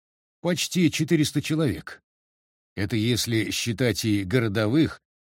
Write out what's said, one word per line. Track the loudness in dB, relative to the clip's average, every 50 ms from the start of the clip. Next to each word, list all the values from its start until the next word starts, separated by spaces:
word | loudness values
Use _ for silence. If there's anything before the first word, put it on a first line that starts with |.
| _ _ _ _ _ _ _ _
Почти | -4 -2 -2 -2 -4 -4 0 2 2 2
четыреста | 2 0 0 2 2 2 2 2 0 -4
человек. | -4 -2 -2 0 0 0 -2 -4 -8 -14 -18 -20 _ _ _ _ _ _ _ _ _ _ _ _ _ _ -8 -6
Это | -4 -2 0
если | 0 2 2 0 0 0 0 0 0 0 0
считать | -2 -4 -4 -4 -2 0 2 0 0 0 0
и | 0 0 0 0
городовых, | 0 0 0 0 2 0 0 0 2 2 2 2 0 -2 -8 _ _ _ _ _ _ _